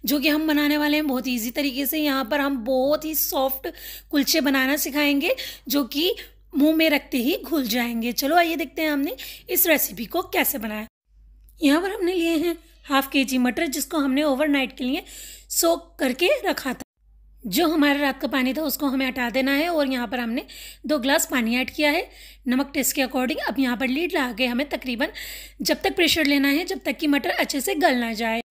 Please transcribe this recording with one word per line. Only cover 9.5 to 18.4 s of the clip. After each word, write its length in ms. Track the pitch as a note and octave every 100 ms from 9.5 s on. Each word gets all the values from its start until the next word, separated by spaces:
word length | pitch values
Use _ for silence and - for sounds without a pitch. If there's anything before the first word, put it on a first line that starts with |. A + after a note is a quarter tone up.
| F4+ E4+
रेसिपी 380 | D4+ - F#3 A3
को 140 | E4 F4+
कैसे 260 | F4+ C4 C4+
बनाया। 300 | G#3+ G#3+ A3 _ _ - - - - -
यहाँ 220 | D4+ D4+
पर 100 | F#4+
हमने 220 | G#4+ F4
लिए 240 | F#4 E4 E4
हैं 180 | E4+ E4 - -
हाफ 260 | - C4+ C4+
केजी 260 | C#4+ C4+ C4
मटर, 280 | B3 C#4+ E4
जिसको 320 | C4+ - E4
हमने 240 | C#4 C4
ओवरनाइट 500 | D4+ C4 D4+ C#4+ C4 -
के 60 |
लिए 200 | B3+ D#4 - - - - -
सोक 440 | - E4 E4 - -
करके 300 | C4+ B3 F4+ C#5
रखा 280 | F#4+ C#4 C4+
था। 80 | A#3+ - _ _ - - -
जो 240 | A3 G3+ E4+
हमारा 320 | D#4+ C#4+ C#4+
रात 200 | C#4 C4+
का 60 | C#4
पानी 260 | C#4